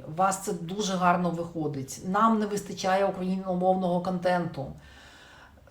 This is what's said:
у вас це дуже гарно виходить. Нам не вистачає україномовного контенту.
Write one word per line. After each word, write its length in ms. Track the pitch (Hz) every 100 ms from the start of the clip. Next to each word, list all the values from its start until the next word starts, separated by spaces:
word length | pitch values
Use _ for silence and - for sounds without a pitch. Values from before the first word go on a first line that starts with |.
| -
у 80 | 156
вас 280 | 190 190
це 100 | -
дуже 400 | 180 165 202 190
гарно 360 | 185 180 180 175
виходить. 720 | 165 170 165 147 135 131 - 185
Нам 340 | 202 226 220
не 60 | 208
вистачає 600 | 202 - 185 190 190 196
україномовного 960 | 185 185 190 190 180 185 185 180 175
контенту. 720 | 180 180 180 180 170 - - - - - - - - - - - -